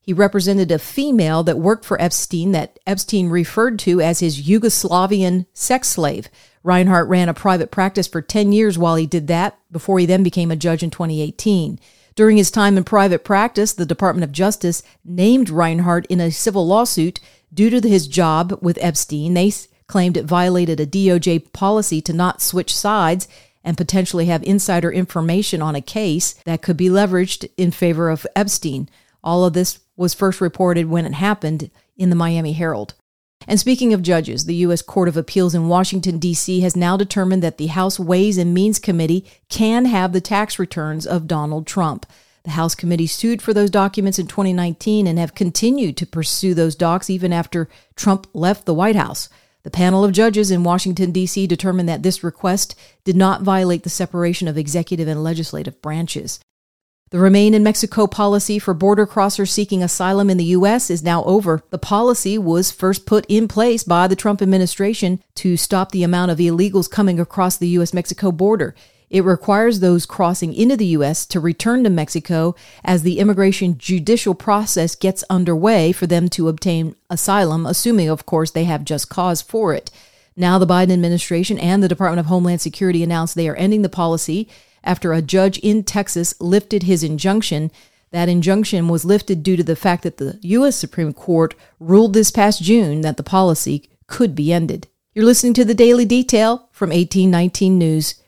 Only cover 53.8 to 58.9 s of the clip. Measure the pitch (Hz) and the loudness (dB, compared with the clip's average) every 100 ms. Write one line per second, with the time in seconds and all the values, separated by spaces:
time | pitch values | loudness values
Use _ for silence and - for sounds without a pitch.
53.8 | 170 - 180 175 175 175 170 151 147 165 | -4 -6 -6 -2 -2 -2 -4 -4 -4 -4
54.8 | 170 170 160 151 160 165 160 151 - - | -4 -4 -4 -4 -4 -4 -6 -8 -10 -12
55.8 | 151 156 170 - - - _ _ _ _ | -8 -6 -6 -8 -10 -14 _ _ _ _
56.8 | _ _ _ 175 190 202 208 214 214 214 | _ _ _ 2 4 6 6 4 4 2
57.8 | 214 - 202 - 202 202 202 208 - 165 | -2 0 0 0 0 0 0 -4 -4 0
58.8 | 190 | 2